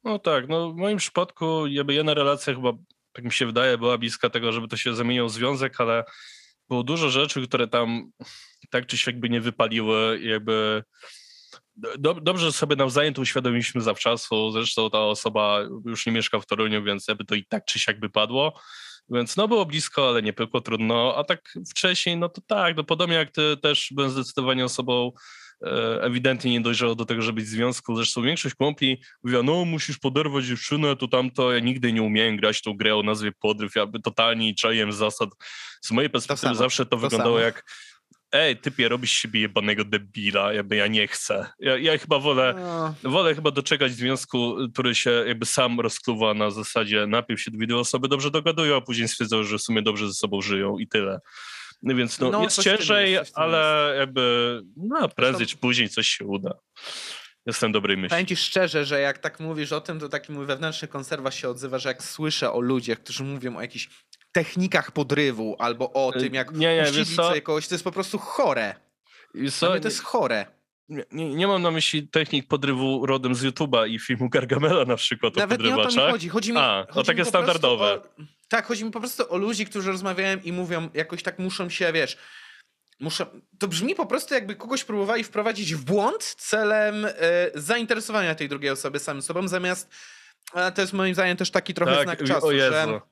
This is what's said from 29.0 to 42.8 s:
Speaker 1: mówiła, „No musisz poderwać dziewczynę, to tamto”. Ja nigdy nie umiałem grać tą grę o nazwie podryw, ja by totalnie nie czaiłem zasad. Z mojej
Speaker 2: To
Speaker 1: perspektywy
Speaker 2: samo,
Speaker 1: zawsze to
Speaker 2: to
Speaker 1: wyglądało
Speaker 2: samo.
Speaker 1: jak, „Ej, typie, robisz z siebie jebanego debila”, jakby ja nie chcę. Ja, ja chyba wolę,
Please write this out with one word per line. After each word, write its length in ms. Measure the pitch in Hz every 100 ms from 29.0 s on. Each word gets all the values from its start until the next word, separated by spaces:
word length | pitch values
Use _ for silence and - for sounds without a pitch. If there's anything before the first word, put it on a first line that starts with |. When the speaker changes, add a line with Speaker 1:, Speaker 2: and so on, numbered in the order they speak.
| - -
Speaker 1:
mówiła, 200 | 120 123
„No 220 | 127 170
musisz 340 | 175 160 - 135
poderwać 460 | 135 135 156 139
dziewczynę, 520 | 127 120 - 147 147 135
to 120 | 127
tamto”. 440 | 127 127 - 127
Ja 60 | 120
nigdy 340 | 117 131 120
nie 100 | 113
umiałem 340 | 110 107 113 104
grać 260 | 107 104
tą 120 | 110 101
grę 200 | 107 107
o 60 |
nazwie 300 | 104 107 107
podryw, 420 | - 107 107 104 110
ja 100 | 104
by 140 | 107
totalnie 460 | 113 110 113 117 110
nie 80 |
czaiłem 380 | 101 113 113 104
zasad. 360 | 104 107 - 104 _ - - - -
Z 80 | -
mojej 200 | 113 147
Speaker 2:
To 20 |
Speaker 1:
perspektywy 340 | 123 - 143 135
Speaker 2:
samo, 80 |
Speaker 1:
zawsze 300 | 117 127 - 127
to 40 |
Speaker 2:
to 60 | 120
Speaker 1:
wyglądało 400 | 131 117 117 117
Speaker 2:
samo. 80 | 117
Speaker 1:
jak, 180 | - - - - - _ _ _
„Ej, 240 | 143 156 117
typie, 320 | 143 131 117
robisz 240 | 120 123
z 20 | -
siebie 200 | 113 110
jebanego 440 | 107 101 104 104
debila”, 680 | 104 107 98 107 101 98 101
jakby 240 | 107 101 107
ja 100 | 104
nie 200 | 107 104
chcę. 380 | - - 101 - -
Ja, 180 | 139 131
ja 200 | 156 156
chyba 200 | - 143
wolę, 360 | 147 131 127 185 180 165